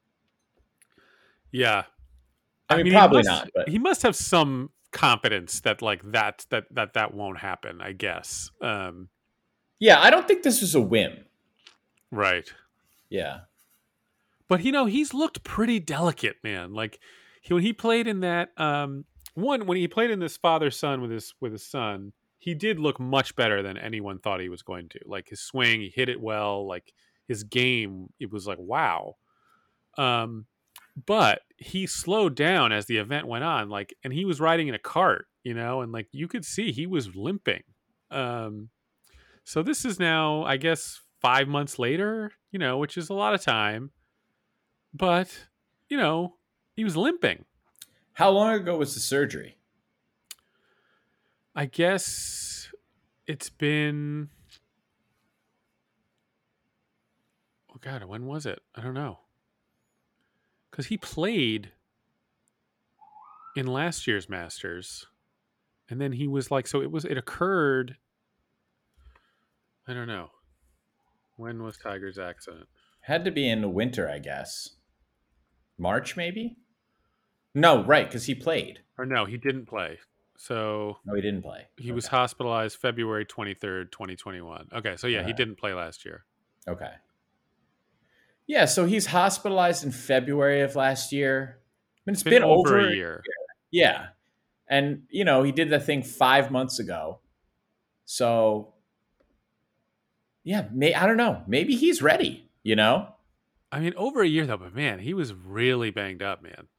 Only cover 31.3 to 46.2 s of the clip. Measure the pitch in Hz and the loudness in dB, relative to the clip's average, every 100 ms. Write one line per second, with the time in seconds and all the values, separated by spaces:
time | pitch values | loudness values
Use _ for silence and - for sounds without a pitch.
31.3 | - _ _ - 190 190 - 170 214 185 | 2 _ _ -10 -6 -6 -6 -2 2 2
32.3 | 127 156 185 117 107 101 110 104 143 123 | 2 2 4 2 2 0 -2 -2 -6 -4
33.3 | 117 160 139 104 101 101 - 131 143 190 | -4 -2 -2 -4 -6 -8 -12 -8 -4 -4
34.3 | 143 160 170 151 110 - 160 185 95 - | 0 2 2 0 -6 -4 2 2 2 -4
35.3 | _ 123 117 117 131 120 113 - 135 170 | _ -8 -6 -4 -4 -6 -10 -12 -12 -8
36.3 | 233 - - 220 123 175 175 101 95 120 | -8 -8 -6 -4 -4 -4 -4 -6 -8 -6
37.3 | 196 - 90 - _ _ _ - 139 123 | -4 -4 -4 -6 _ _ _ -12 -6 -4
38.3 | 120 110 107 113 _ _ _ _ - _ | -6 -8 -10 -16 _ _ _ _ -20 _
39.3 | _ - 156 196 294 247 190 170 160 156 | _ -6 -4 -2 -2 -4 0 2 2 2
40.3 | 151 160 135 165 160 - - _ - 123 | 0 -2 0 0 -2 -6 -16 _ 0 4
41.3 | 135 139 143 143 - 120 160 208 220 208 | 4 2 -2 -4 -2 -2 0 -2 -4 -8
42.3 | _ - 196 135 131 147 180 160 196 208 | _ -12 -4 -2 -2 -4 -6 -6 -2 0
43.3 | 202 - 113 104 110 139 _ _ _ _ | 0 0 0 0 -4 -10 _ _ _ _
44.3 | _ _ _ _ _ _ 143 185 175 185 | _ _ _ _ _ _ -2 2 2 0
45.3 | - - _ _ _ - 285 165 160 | -10 -20 _ _ _ -6 0 2 2